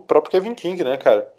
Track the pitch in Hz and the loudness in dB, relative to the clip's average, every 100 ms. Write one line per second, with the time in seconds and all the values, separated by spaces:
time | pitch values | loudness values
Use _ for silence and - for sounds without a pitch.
0 | - 151 156 185 202 233 170 185 135 135 | 0 0 2 -2 -2 -6 -8 -6 -4 0
1 | 135 110 - | 2 2 0